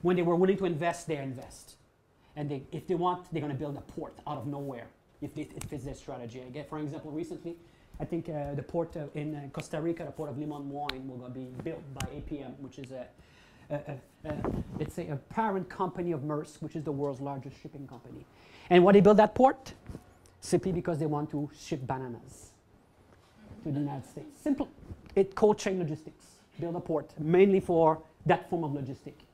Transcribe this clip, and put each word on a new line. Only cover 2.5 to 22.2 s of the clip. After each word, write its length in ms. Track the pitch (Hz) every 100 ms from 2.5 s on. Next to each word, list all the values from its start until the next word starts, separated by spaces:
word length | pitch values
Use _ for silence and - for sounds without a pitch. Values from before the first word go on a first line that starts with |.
| 139 -
if 140 | 160 -
they 80 |
want, 320 | 170 180 180 -
they're 100 | 160
gonna 140 | 147 135
build 220 | 147 139
a 40 |
port 320 | - - - - -
out 100 | 143
of 80 | 147
nowhere 420 | 143 139 123 117 _ _ _
if 120 | 143
they, 100 | 151
it 200 | 151 -
fits 220 | - 147 135
their 100 | 127
strategy. 480 | - 127 120 127 127
I 40 |
get, 180 | 135 143
for 80 | 151
example, 320 | 151 156 156
recently, 460 | 147 165 170 170 170 - - - -
I 60 | 147
think, 240 | 165 160
uh, 240 | 151 143
the 80 | 143
port, 340 | - 170 165 170
uh, 80 | 143 156
in, 180 | 147
uh, 140 | 147 139
Costa 300 | 160 - 160
Rica, 220 | 165 170
the 80 | 151
port 180 | 135 151
of 80 | 131
Limon 320 | 151 143 143
Moyne, 380 | 139 143 131 135
will 220 | 123 127
be 160 | 127 127 123
built 180 | 113 120 139
by 140 | 135 139 143
A 40 |
P 200 | - 147
M, 120 | 127 139
which 180 | 135 -
is 140 | 131
a, 160 | 131 123 - - - - - -
a, 40 | 147
a, 540 | 151 131 - _ 156
a, 60 | 147 - - - -
let's 160 | 151
say, 140 | - 165
a 80 | 143
parent 540 | - - 220 196 180
company 420 | - 180 - 175
of 80 | 156
Maersk, 420 | 147 147 - -
which 140 | 151 160
is 80 |
the 80 | 151
world's 300 | 139 143 127
largest 380 | 139 139 135 -
shipping 260 | - 143 135
company. 380 | 123 120 - - - - - -
And 140 | 180
why 80 | 180
they 100 | 202
build 160 | 196 214
that 160 | 214
port? 400 | - 262 - - - - - - - - _
Simply 300 | - 175 190
because 280 | 175 175 156
they 80 | 156
want 240 | 147 151
to 180 | 147 147 -
ship 220 | - 151 127
bananas 640 | 131 127 117